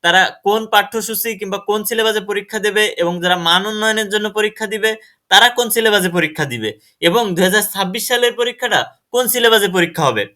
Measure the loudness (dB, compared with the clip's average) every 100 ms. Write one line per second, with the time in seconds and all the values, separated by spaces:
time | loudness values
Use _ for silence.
0 | 4 4 2 0 -2 -2 2 2 2 -4
1 | -6 -4 -4 -6 -6 -6 -2 -4 -2 0
2 | 0 0 -4 -6 -6 -4 -2 0 0 0
3 | -2 0 0 0 2 2 0 -2 0 0
4 | -2 -2 -2 -2 -2 -2 -6 -2 -2 -4
5 | _ _ _ 4 4 2 -2 2 2 2
6 | 2 0 -2 -2 -4 -4 -6 -8 _ _
7 | 0 2 0 0 2 2 -2 -4 -4 -4
8 | -2 0 0 0 -4 -4 -2 0 -2 _
9 | _ -2 0 2 4 4 2 0 0 0
10 | 0 0 -6